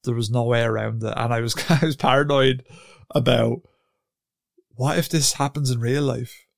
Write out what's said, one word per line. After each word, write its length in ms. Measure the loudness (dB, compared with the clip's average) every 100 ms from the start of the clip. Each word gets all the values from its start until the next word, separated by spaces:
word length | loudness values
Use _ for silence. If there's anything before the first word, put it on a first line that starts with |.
There 100 | -2
was 160 | -4 -2
no 140 | 0
way 180 | 2 2
around 400 | 2 0 -4 -4
it. 120 | -4 -4
And 160 | -2
I 80 | -2
was, 140 | -2 -6
<laughs> 60 | 0
I 140 | 2
was 120 | 2 0
paranoid 680 | 2 4 4 4 2 0 -8 -20 -20 -20 -4
about 520 | 0 2 2 2 -2 _ _ _ _ _ _ _ _ _ _ _
what 240 | -4 -2 0
if 100 | 0
this 260 | 0 0
happens 360 | 0 -4 -2 -2
in 100 | -2
real 220 | 0 0
life? 440 | 0 -4 -8 -14 _